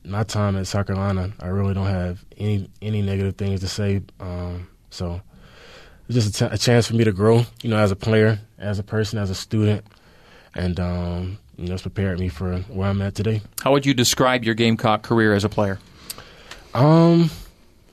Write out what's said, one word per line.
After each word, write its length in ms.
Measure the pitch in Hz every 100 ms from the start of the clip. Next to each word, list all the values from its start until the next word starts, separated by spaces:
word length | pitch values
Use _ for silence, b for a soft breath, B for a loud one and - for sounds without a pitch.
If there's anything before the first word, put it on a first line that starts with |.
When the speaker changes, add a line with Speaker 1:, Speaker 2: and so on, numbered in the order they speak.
| -
Speaker 1:
my 180 | 101
time 340 | 98 107 104 95
at 100 | 92
South 200 | 101 98
Carolina, 440 | 98 98 95 92 -
I 80 | 90
really 260 | 98 98
don't 140 | 98 95
have 360 | 92 90 90 - -
any, 320 | 104 104 92 -
any 200 | 104 107
negative 340 | 98 98 98 92
things 240 | 98 98
to 60 | 92
say. 340 | - 101 98 - -
Um, 480 | 95 90 87 87 90 _ _
so 320 | - 90 87 - B B B B B B B -
it's 80 | 120
just 260 | 104 -
a, 80 | 120
t-, 40 |
a 40 | 104
chance 300 | - 120 107
for 80 | 113
me 100 | 110
to 80 |
grow, 320 | 92 110 117 117 -
you 80 | 120
know, 80 | 107
as 140 | 104
a 40 | 98
player, 440 | - 110 110 107 - _
as 200 | 98 101
a 60 |
person, 340 | 101 110 104 110
as 120 | 101
a 60 | 92
student. 500 | - 110 107 107 - b b b b b b
And, 260 | - 90 87
um, 600 | 90 87 87 87 90 101 - -
you 120 | 87
know, 60 |
it's 100 | 92
prepared 360 | - - 98 87
me 80 | 90
for 300 | - 92 90 92
where 220 | 95 98
I'm 120 | 98
at 140 | 98 -
today. 260 | 107 110 101 -
Speaker 2:
How 100 | 131
would 140 | 143 135
you 80 |
describe 500 | 123 120 - 131 127
your 120 | 110 113
Gamecock 460 | 117 113 110 107
career 300 | - 117 110
as 120 | 101 104
a 40 |
player? 300 | 110 101 95 B B B B B B B B B
Speaker 1:
Um, 560 | 117 139 165 165 170 165 B B B B _ _